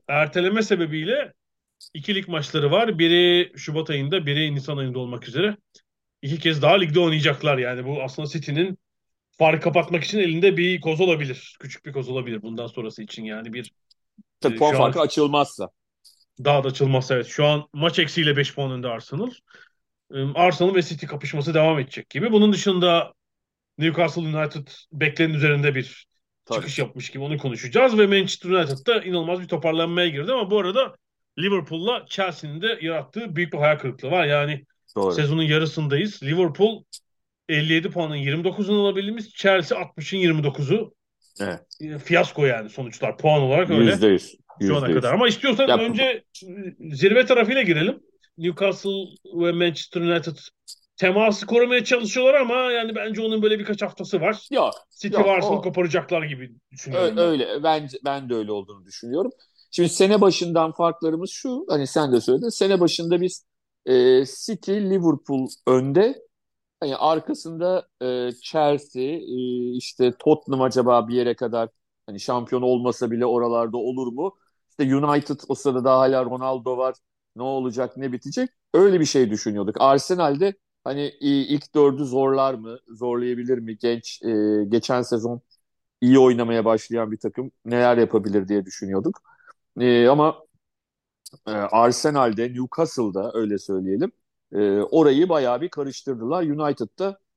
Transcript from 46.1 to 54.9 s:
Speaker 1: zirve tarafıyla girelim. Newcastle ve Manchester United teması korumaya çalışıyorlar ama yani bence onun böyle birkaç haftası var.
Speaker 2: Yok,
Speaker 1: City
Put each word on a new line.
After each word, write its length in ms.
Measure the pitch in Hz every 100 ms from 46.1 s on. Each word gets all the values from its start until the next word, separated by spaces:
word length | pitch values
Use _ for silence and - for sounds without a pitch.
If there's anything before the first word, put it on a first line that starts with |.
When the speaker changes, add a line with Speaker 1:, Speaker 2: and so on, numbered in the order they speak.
| 220 _ - 190 196 185 - 160 135
Speaker 1:
zirve 300 | 190 233 240
tarafıyla 360 | 240 214 269
girelim. 380 | 196 151 190 302 _ _ _ -
Newcastle 680 | 170 175 196 - 196 196 185 - 190 170
ve 160 | 170
Manchester 500 | 170 175 156 - 175
United 360 | 170 170 160 151 - _ - - _ -
teması 480 | 185 208 220 208 208
korumaya 380 | 233 247 247
çalışıyorlar 500 | - 240 214 254 254
ama 220 | 285 240 254
yani 400 | 254 233 226 214
bence 260 | 220 214
onun 200 | 220 220
böyle 180 | 214 214
birkaç 220 | 202 202
haftası 400 | 196 - 180 185
var. 260 | 175 214 -
Speaker 2:
Yok, 220 | 262 127 -
Speaker 1:
City 280 | _